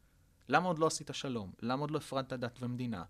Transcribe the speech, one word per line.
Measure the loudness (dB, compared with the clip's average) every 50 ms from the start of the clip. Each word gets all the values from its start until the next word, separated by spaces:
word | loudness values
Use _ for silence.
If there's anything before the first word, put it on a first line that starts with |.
| _ -20 _ -20 -20 -20 -20 -14 0 4
למה | 6 6 6 6
עוד | 4 4
לא | 4 4
עשית | 4 2 -6 -6 -8
שלום? | -6 -4 -2 -2 -2 -4 -6 -8 -4
למה | -2 0 0 0
עוד | 0 0
לא | -2 -2
הפרדת | -2 -2 -4 -4 -2 -2 -4
דת | -4 -4 -4 -6 -4
ומדינה? | -6 -4 -4 -4 -4 -4 -4 -6 -8 -10